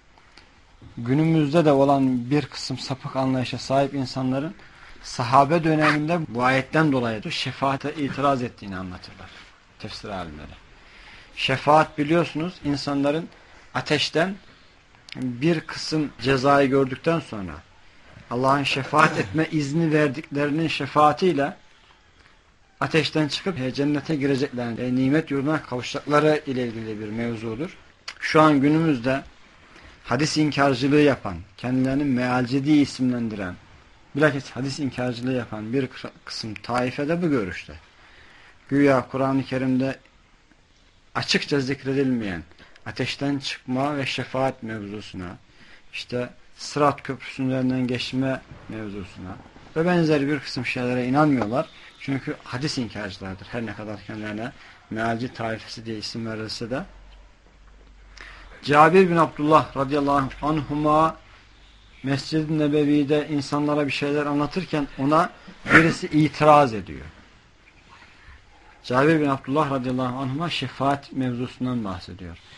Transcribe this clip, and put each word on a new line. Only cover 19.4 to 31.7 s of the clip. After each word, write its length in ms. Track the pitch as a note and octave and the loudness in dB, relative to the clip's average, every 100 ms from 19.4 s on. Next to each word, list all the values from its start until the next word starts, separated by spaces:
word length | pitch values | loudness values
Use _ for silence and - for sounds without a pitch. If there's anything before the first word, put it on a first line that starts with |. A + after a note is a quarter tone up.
| D#3+ | 0
izni 420 | D#3+ C#3 D3+ E3 | 0 -2 0 2
verdiklerinin 760 | D3+ D3+ C3 - C#3+ D3 D3 D#3+ | 2 2 -2 -6 -2 -2 0 -2
şefaatiyle 840 | - C#3 D3+ D3+ D3 F#3 D3 C#3 - - _ _ _ _ _ - _ _ _ _ - | -2 -2 4 4 4 2 2 -2 -4 -18 _ _ _ _ _ -20 _ _ _ _ -6
ateşten 480 | C#3 D#3+ C#3 D#3+ D3+ | 0 0 0 0 -2
çıkıp, 320 | - - E3+ | -2 -6 -4
e, 140 | C3 | -4
cennete 420 | A#2+ C#3+ D3 C3+ D#3 | -2 0 0 -2 -2
gireceklerini, 640 | C#3 C#3 C#3 B2 A#2+ A2+ | 0 0 -2 -4 -6 -4
e, 140 | B2 B2+ | -2 2
nimet 360 | C3 D3+ D#3 | 4 2 2
yurduna 320 | C#3 C#3 D#3 | -2 0 -2
kavuşacakları 800 | - B2 A#2+ C#3 C3+ D3 D3+ D3+ C#3+ | -4 -8 -6 -8 2 4 4 2 0
ile 200 | B2+ B2 | -4 -4
ilgili 320 | A2+ A2 G#2+ | -4 -8 -8
bir 100 | G#2+ | -6
mevzudur. 680 | A2+ A#2 A2+ A2+ A2+ F3 - - _ - - | -4 -4 -4 -6 -6 -8 -12 -20 _ -18 -10
Şu 220 | - D#3+ | 0 6
an 200 | D#3 C#3+ | 6 6
günümüzde 640 | C#3+ D#3 E3 C3+ A#2+ C3+ - - - - - - - - | 4 4 4 2 0 -2 -4 -20 -20 -20 -20 -20 -20 -14
hadis 340 | - B2 D3+ D3+ | -4 0 0 2
inkarcılığı 640 | D3+ C#3 C#3 B2 C3+ D3 | 0 4 2 4 4 6
yapan, 340 | D3 B2 G#2+ E2+ F#2+ - | 6 4 -4 -10 -12 -10
kendilerini 460 | A#2+ | -2